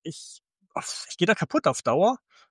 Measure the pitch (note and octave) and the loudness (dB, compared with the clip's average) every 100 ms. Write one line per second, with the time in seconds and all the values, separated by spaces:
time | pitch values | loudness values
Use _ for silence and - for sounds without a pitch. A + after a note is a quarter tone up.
0 | E3 - - - _ _ _ - - - | -16 -14 -18 -20 _ _ _ -10 -10 -12
1 | - - F3 A3 - D4 - C3 A#2 C3 | -12 -2 0 0 0 0 2 0 0 4
2 | G#3+ C4 _ _ _ | 4 2 _ _ _